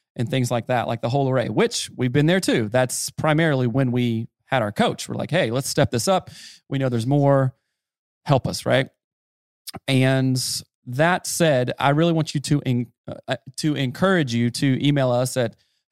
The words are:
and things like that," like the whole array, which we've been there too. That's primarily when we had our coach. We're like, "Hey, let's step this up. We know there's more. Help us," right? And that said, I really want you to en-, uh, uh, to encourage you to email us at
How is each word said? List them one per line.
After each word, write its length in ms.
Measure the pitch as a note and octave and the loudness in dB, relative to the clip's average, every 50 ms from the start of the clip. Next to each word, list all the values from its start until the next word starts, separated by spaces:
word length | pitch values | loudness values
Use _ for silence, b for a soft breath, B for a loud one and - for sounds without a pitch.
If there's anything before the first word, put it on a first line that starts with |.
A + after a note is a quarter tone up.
| b _ _ | b _ _
and 120 | - B2+ A2+ | -6 -4 -2
things 220 | C3+ C3 B2 A#2+ | 0 -2 0 0
like 160 | B2+ A#2 - | -2 -4 -2
that," 220 | - B2+ A#2+ - - | -2 -2 -2 -2 -2
like 120 | A#2 A2 | -4 -4
the 80 | - A#2 | -4 -2
whole 220 | B2+ C#3+ C#3 C3 | 0 0 0 0
array, 180 | C3 B2+ A2+ - | 0 0 0 0
which 400 | G#2+ C#3 G#3+ A#3 - - - - - | 0 0 0 0 -2 -6 -8 -10 -6
we've 160 | - B2+ B2+ | -4 -2 0
been 140 | B2 D3 D3 | 2 2 2
there 140 | D#3 F3+ G3 | 4 2 2
too. 280 | - - C4 D3 A2 G#2 | 2 0 0 0 0 0
That's 420 | G#2 B2+ B2+ B2 - - - - | 2 2 2 0 -2 -6 -8 -8
primarily 580 | - - - D#3 D3+ D3+ E3+ D#3+ C#3+ C3 B2+ A#2+ | -6 -2 0 2 2 2 2 2 2 2 0 0
when 240 | A2 C3+ C3+ B2 | 0 0 0 0
we 340 | A#2+ B2 B2 A#2+ A2+ A2+ A#2 - _ _ _ | 0 0 0 0 -2 -2 -6 -8 _ _ _
had 140 | _ C3+ C3 | _ -2 0
our 120 | A2 G#2 | 0 -2
coach. 360 | - - A#3 G#3+ B2 - - - | 0 0 0 0 -2 -4 -8 -8
We're 60 | A#2 | -8
like, 160 | G#2+ B2 - | -8 -6 -2
"Hey, 220 | C#3+ F3 D#3+ A2+ | -2 -2 0 0
let's 160 | A2+ C3+ C3 - | -2 -4 -4 -2
step 240 | - - C#3+ - | 0 0 0 0
this 160 | - A#2 - F#3+ | 0 -2 0 0
up. 220 | F#3+ F3+ - B B B B B B B B - | 0 0 -2 B B B B B B B B -6
We 100 | C#3 C3+ | -4 -2
know 100 | C3+ C3 | -2 -2
there's 160 | A#2+ A#2 A2 | -2 -2 0
more. 480 | C3 C#3+ D3 C#3 C#3 C#3 C3+ C3 C3 - _ _ _ _ _ _ _ _ _ _ _ _ _ _ | 0 2 4 4 4 4 4 2 0 -2 _ _ _ _ _ _ _ _ _ _ _ _ _ _
Help 200 | - D3 C3 - - | 2 2 2 2 -2
us," 180 | F2 - - | -6 -6 -2
right? 220 | - B2 C3 C3+ - _ _ _ _ _ _ _ _ _ _ _ _ _ _ _ - - - - - | 0 0 0 0 -2 _ _ _ _ _ _ _ _ _ _ _ _ _ _ _ -18 -16 -10 -4 0
And 520 | C3+ B2+ C3 C3 C3+ C3+ C3 C3 B2+ B2+ - - - - - - _ _ _ | 2 2 4 4 2 2 2 0 0 -2 -2 -4 -6 -8 -10 -14 _ _ _
that 400 | B2+ B2 C3 D#3 E3+ F3+ F3 - | -8 -2 0 2 2 2 -2 -4
said, 460 | - - - F3 D#3+ C#3+ B2+ B2 B2 B2+ - | -6 -2 0 2 2 4 2 0 -2 -2 0
I 100 | - C#3 | 2 2
really 220 | C#3+ D3+ E3 E3+ | 2 4 2 2
want 220 | E3 D#3+ D3+ - - | 2 0 -2 -2 -4
you 60 | D3 | -6
to 180 | B2+ - D3 C#3+ - | -2 0 -2 0 0
en-, 200 | C3+ B2 B2 A#2+ - _ _ _ - | 0 -2 -2 -2 -6 _ _ _ -16
uh, 60 | - - - | -16 -14 -8
uh, 100 | - C3+ - _ - - | -8 -8 -8 _ -14 -10
to 180 | - - D#3 D3 | -4 -4 -2 -2
encourage 600 | C3+ C#3 B2 B2 - F3+ F#3+ F#3+ F3 D3+ B2 A2+ | -2 -4 -4 -2 0 0 2 2 2 0 0 0
you 160 | A#2 A#2+ A#2+ | 0 0 0
to 360 | A#2 - C#3+ C#3 C3 - - | 0 0 0 0 0 2 2
email 240 | C#3+ D3 C#3 C3 B2+ | 2 2 2 2 2
us 260 | A#2+ B2 B2+ B2+ - | 2 0 0 -2 -2
at 200 | C3 B2 A2 - _ _ _ _ _ _ _ | -2 -2 -2 -4 _ _ _ _ _ _ _